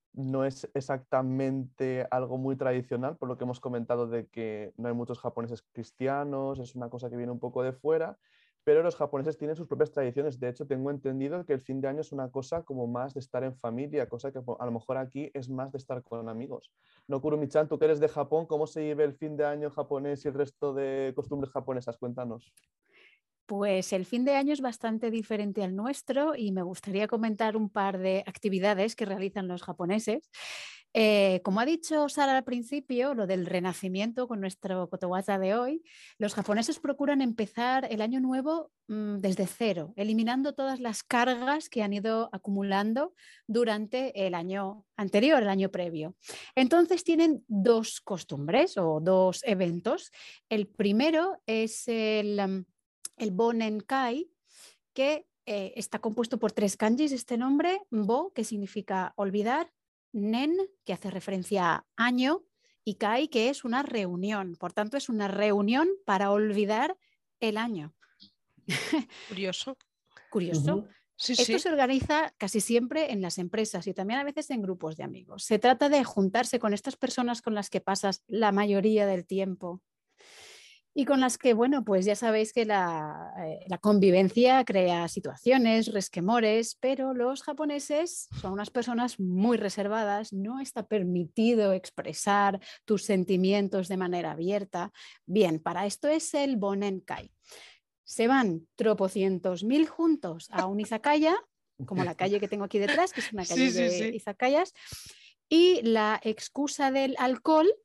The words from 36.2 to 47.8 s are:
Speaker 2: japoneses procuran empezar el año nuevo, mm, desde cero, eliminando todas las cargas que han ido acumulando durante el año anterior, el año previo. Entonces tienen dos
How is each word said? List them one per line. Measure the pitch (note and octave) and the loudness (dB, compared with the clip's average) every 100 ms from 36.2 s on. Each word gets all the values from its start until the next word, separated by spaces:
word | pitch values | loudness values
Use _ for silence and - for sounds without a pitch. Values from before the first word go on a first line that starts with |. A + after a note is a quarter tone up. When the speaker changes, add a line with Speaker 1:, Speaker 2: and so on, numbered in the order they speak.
| G#3+ | -4
Speaker 2:
japoneses | G#3+ G3 G#3 A3+ D#4 | -4 -2 0 0 -4
procuran | C#4+ C#4 C#4+ C#4+ | -4 -2 0 2
empezar | B3+ A3+ G#3 - A#3+ C4 C4+ | 2 -2 -4 -2 0 0 -2
el | G#3+ | -2
año | A3 C4 | -2 0
nuevo, | B3+ C4 C4+ E4 D#4 _ - | 0 0 0 -2 -4 _ -10
mm, | G#3+ G#3 G3+ | -6 -4 -2
desde | F#3+ F#3+ F#3 | 0 0 -2
cero, | - A3+ F3 D3+ G#3 | -2 -2 -2 -4 -6
eliminando | G#3 A3 A3+ B3+ C#4 | 0 0 2 0 -2
todas | C#4 C4+ B3+ | -2 -4 -2
las | A#3+ G#3+ | -4 -6
cargas | - A#3+ A#3+ B3 B3+ D4+ - | 0 2 2 2 0 -2 -2
que | A#3+ | -2
han | G#3 | -2
ido | G3+ G#3+ A3+ A3+ | -2 -2 -2 -2
acumulando | G3 - G3 G3 G3 G#3+ A3+ E4+ _ - - - | -6 -4 -2 0 0 0 0 -4 _ -20 -20 -4
durante | A3+ A#3 G#3+ G#3+ B3+ C4 G3+ F#3+ | 0 2 0 -2 -4 -4 -2 -2
el | |
año | F3 F3 G3 G3 G#3+ _ - | -2 -4 -4 -6 -8 _ -6
anterior, | G3+ G#3 C4 D4+ | 2 4 6 6
el | G#3 | 4
año | G3 F#3+ | 2 0
previo. | F3 F3 E3 D#3 - - - - | -2 -4 -4 -8 -10 -16 -16 -6
Entonces | - B3+ E4 F4 F4+ | 2 6 6 6 4
tienen | - E4 E4 C#4 - | 2 4 6 4 0
dos | G#3 G#3+ A3+ | 0 4 4